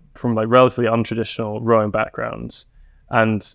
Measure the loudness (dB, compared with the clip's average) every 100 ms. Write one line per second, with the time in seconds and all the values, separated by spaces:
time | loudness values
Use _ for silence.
0 | _ -6 -4 -2 4 6 6 4 0 0
1 | -2 -4 -6 -6 -8 -4 2 2 2 -2
2 | -4 -6 -8 -8 -12 -16 -20 -20 -20 _
3 | _ 0 2 0 -6